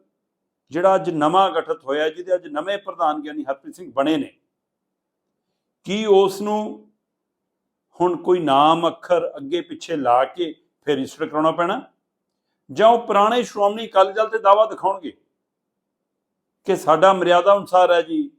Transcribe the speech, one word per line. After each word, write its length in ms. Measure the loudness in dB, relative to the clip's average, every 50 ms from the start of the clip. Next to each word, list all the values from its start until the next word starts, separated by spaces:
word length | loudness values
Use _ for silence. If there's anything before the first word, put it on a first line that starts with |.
| _ _ _ _ _ _ _ _ _ _ _ _ _ _
ਜਿਹੜਾ 240 | -6 0 2 2 2
ਅੱਜ 160 | 2 0 -4
ਨਵਾਂ 400 | -4 -2 0 2 2 2 2 2
ਗਠਿਤ 340 | 0 -4 -4 -6 -8 -8 _
ਹੋਇਆ, 240 | -6 -4 -2 -2 -4
ਜਿਹਦੇ 260 | -4 -8 -6 -4 -4
ਅੱਜ 120 | -4 -4
ਨਵੇਂ 320 | -8 -10 -8 -6 -6 -8 -8
ਪ੍ਰਧਾਨ 420 | -8 -12 -6 -2 -2 -2 -2 -4
ਗਿਆਨੀ 240 | -8 -10 -12 -10 -8
ਹਰਪ੍ਰੀਤ 300 | -8 -10 -10 _ -18 -20
ਸਿੰਘ 180 | -18 -20 -8
ਬਣੇ 240 | -4 -2 0 0 0
ਨੇ, 220 | -2 -4 -8 _ _ _ _ _ _ _ _ _ _ _ _ _ _ _ _ _ _ _ _ _ _ _ _ _ _ _ _ _ _ _
ਕੀ 220 | -6 -6 -4 2
ਉਸ 340 | 4 4 4 4 2 -2 -6
ਨੂੰ 480 | -6 -4 -4 -4 -4 -6 -10 -16 -20 _ _ _ _ _ _ _ _ _ _ _ _ _ _ _ _ _ _ _ _ _ _ -2
ਹੁਣ 160 | -2 -2 -2
ਕੋਈ 220 | -4 0 0 0 0
ਨਾਮ 500 | 2 2 4 4 6 4 4 2 0 -4
ਅੱਖਰ 440 | -4 -6 -4 -2 -2 -2 -2 -4 -10
ਅੱਗੇ 240 | -12 -10 -8 -8 -8
ਪਿੱਛੇ 360 | -8 -10 -16 -18 -12 -10 -8
ਲਾ 280 | -4 0 2 2 2 2
ਕੇ 300 | 0 -4 -8 -8 -8 -8 -14 _ _ _ _ _
ਫਿਰ 120 | -4 -4
ਰਜਿਸਟਰ 300 | -4 -4 -8 -8 -10 -10
ਕਰਾਉਣਾ 240 | -6 -4 -2 0 0
ਪੈਣਾ? 420 | 0 0 -4 -4 -4 -6 -10 _ _ _ _ _ _ _ _ _ _ _ _ _ _ _ _ _
ਜਾਂ 160 | -2 4 4 4
ਉਹ 180 | 4 4 0
ਪੁਰਾਣੇ 360 | 0 2 2 2 2 2 -2
ਸ਼੍ਰੋਮਣੀ 440 | -4 -4 -2 -2 0 0 0 -4 -8
ਅਕਾਲੀ 260 | 0 2 2 2 2
ਦਲ 160 | 2 -2 -4 -2
ਤੇ 100 | -4 0
ਦਾਅਵਾ 280 | 4 4 4 4 4
ਦਿਖਾਉਣਗੇ 440 | 0 -2 -4 -4 -4 -4 -4 -10 -14 -16 _ _ _ _ _ _ _ _ _ _ _ _ _ _ _ _ _ _ _ _ _ _ _ _ _ _ _ _ _ _
ਕਿ 120 | -4 -4
ਸਾਡਾ 360 | -2 0 0 2 4 4 4
ਮਰਿਆਦਾ 440 | 4 2 2 2 2 4 4 4 2
ਅਨੁਸਾਰ 360 | 2 0 0 2 4 4 4
ਹੈ 100 | 4 0
ਜੀ, 280 | 0 -2 -4 -6 -6 -6 -10